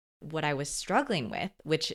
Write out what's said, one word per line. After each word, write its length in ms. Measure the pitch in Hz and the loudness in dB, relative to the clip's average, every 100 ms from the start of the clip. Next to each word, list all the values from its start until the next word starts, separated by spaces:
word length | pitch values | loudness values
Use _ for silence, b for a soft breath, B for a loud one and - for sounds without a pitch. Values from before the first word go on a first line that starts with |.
| _ _ | _ _
what 240 | 151 156 | -8 -2
I 100 | 151 | 0
was 160 | 139 143 | 0 -2
struggling 600 | - - 202 277 190 117 | -4 0 2 2 0 0
with, 220 | - 190 - | -4 -4 -6
which 300 | 147 156 - | 0 0 0